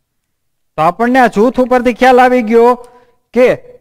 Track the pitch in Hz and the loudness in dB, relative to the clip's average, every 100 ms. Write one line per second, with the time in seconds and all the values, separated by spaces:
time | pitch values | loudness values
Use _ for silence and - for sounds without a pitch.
0 | _ _ _ _ _ _ _ - 160 175 | _ _ _ _ _ _ _ -6 -4 -2
1 | 240 262 233 202 240 247 247 254 247 220 | -2 0 0 0 -2 -2 -2 -2 -2 -2
2 | 254 247 254 254 214 233 240 240 - _ | 2 2 2 0 0 0 0 0 -8 _
3 | _ _ _ 226 247 147 - - | _ _ _ -2 0 -2 -8 -20